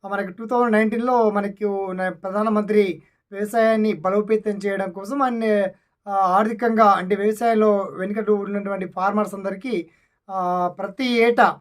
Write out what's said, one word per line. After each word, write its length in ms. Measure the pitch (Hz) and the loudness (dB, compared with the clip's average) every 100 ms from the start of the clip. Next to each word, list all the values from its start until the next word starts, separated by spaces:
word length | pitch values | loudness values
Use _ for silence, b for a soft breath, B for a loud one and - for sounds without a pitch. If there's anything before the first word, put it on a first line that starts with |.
| 196 | -6
ఆ, 20 | |
మనకి 240 | 196 202 | -6 -6
టూ 140 | 180 226 | -8 -2
థౌజండ్ 260 | 247 240 | 0 4
నైన్టీన్లో 580 | 214 220 226 240 247 214 | 4 2 0 0 2 4
మనకి 360 | 208 202 196 208 | 2 -4 -4 -4
ఉన్న 440 | 196 190 185 185 | -4 -4 -4 -6
ప్రధానమంత్రి 920 | 175 190 202 214 214 208 214 196 151 b b _ | -6 -6 -2 0 0 2 2 2 -2 b b _
వ్యవసాయాన్ని 640 | 196 208 233 226 220 214 | -8 -4 2 2 4 0
బలోపేతం 580 | 170 180 196 208 220 214 | 0 0 0 0 0 0
చేయడం 400 | 202 202 196 190 | -4 -4 -4 -4
కోసం 300 | 180 202 277 | -8 -8 -2
ఆయన, 220 | 262 233 226 208 190 190 b b - | 0 0 0 0 0 -6 b b -6
ఆ, 40 | |
ఆర్థికంగా 800 | 196 190 185 220 220 240 226 214 | 0 2 2 0 -2 -2 4 6
అంటే 240 | 185 185 196 | 4 0 -2
వ్యవసాయంలో 720 | 208 214 233 220 214 202 190 | -2 0 0 2 2 2 -2
వెనుకట 380 | - 190 208 208 | -6 -6 -4 0
ఉన్నటువంటి 560 | 208 196 202 196 196 185 | 0 0 -6 -6 -6 -6
ఫార్మర్స్ 500 | - 190 208 202 196 | -2 0 0 -2 -4
అందరికీ, 540 | 196 196 262 208 165 b b b - | -8 -8 -6 -6 -6 b b b -10
ఆ, 380 | 190 180 180 180 175 | -4 -2 -2 -2 -4
ప్రతి 300 | 190 190 254 | -10 -4 -2
ఏటా 460 | 240 233 240 202 - | 4 4 6 2 2